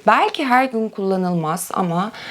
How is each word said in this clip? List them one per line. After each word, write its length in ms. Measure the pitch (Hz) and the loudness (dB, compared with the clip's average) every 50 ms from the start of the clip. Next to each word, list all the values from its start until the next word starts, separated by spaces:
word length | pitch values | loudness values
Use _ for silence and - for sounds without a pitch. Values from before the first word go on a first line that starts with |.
| - | 2
belki 380 | 208 214 269 392 427 - - 302 | 2 4 4 2 2 0 -2 0
her 200 | 262 240 254 269 | 2 4 4 2
gün 240 | 262 247 226 220 214 | 2 0 -2 -4 -4
kullanılmaz 800 | 208 - 196 190 190 190 185 180 180 170 156 156 165 180 - - - | -4 -4 -2 0 0 0 0 0 0 0 0 -2 -2 -4 -6 -4 -4
ama 380 | - 190 175 165 175 190 220 - - - - | -2 -2 0 0 -2 -2 -4 -6 -10 -14 -14